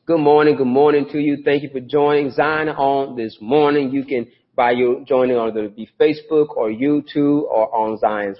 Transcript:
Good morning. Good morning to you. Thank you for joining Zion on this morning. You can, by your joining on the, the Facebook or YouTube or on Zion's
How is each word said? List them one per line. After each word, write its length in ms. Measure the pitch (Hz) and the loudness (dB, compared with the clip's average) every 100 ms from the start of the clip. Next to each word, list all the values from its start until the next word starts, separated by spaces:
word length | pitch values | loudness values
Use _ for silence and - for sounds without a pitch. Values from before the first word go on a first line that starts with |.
| - | -2
Good 140 | 165 | 0
morning. 360 | 147 151 151 135 | 4 4 4 2
Good 100 | 127 | 2
morning 400 | 131 147 147 139 | 4 4 2 0
to 60 | 151 | -4
you. 240 | 147 143 | -2 -2
Thank 180 | 147 143 | -2 -2
you 60 | 143 | -4
for 120 | 135 | -10
joining 500 | 127 147 147 147 139 | -4 0 2 0 -2
Zion 400 | 131 147 156 156 | -2 -2 -2 -4
on 440 | 143 139 139 135 | -2 0 0 -4
this 220 | 123 110 - | -8 -10 -10
morning. 480 | 107 147 147 147 135 | 0 2 4 2 0
You 160 | 139 131 | -4 -4
can, 220 | 127 113 _ _ - | -6 -6 _ _ -2
by 140 | 123 | 0
your 340 | 123 123 135 | 2 0 0
joining 320 | 139 131 127 123 | 0 0 2 0
on 160 | 113 | -2
the, 180 | 110 104 110 | -4 -8 -10
the 100 | 107 - | -18 0
Facebook 560 | 156 151 - 156 151 - | 0 0 -2 0 0 -2
or 140 | 110 | -4
YouTube 720 | 110 139 147 147 147 143 147 | -2 0 -2 -2 -2 0 0
or 340 | 147 110 110 117 | 0 -2 0 0
on 220 | 110 107 | -2 -2
Zion's 400 | 110 104 101 | -2 -2 -6